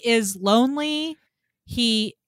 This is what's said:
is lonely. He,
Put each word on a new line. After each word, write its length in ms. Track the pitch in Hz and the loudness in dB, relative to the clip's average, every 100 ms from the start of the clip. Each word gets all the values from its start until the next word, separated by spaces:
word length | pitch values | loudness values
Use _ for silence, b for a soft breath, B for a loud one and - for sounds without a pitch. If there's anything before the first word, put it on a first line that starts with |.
| 233 | 2
is 300 | 233 208 190 | 2 0 -2
lonely. 800 | 196 220 262 285 302 302 311 311 _ _ _ _ | 2 4 2 0 -4 -4 -4 -8 _ _ _ _
He, 520 | - - 233 220 214 - | -10 -2 0 0 -2 -8